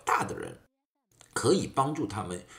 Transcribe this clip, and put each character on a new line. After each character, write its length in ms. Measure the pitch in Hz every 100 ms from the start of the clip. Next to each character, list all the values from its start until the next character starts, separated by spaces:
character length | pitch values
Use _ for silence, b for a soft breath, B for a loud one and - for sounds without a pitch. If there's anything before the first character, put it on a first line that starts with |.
大 200 | - -
的 120 | - -
人， 220 | 50 - _ _ _ _ _ _ -
可 200 | - 151
以 140 | 185 76
帮 260 | - 139
助 140 | 156 113
他 160 | 101
们 200 | 90 90 -